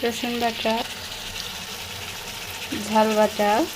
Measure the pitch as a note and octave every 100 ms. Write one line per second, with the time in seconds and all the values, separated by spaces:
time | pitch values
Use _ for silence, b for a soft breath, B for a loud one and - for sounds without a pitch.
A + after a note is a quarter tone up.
0 | A#3 A3+ A#3+ A#3+ A#3 A3 A3+ A3+ C4 -
1 | - - - - - - - - - -
2 | - - - - - - - - G#3 G#3+
3 | A3 G#3+ G#3 - G#3 A3 F4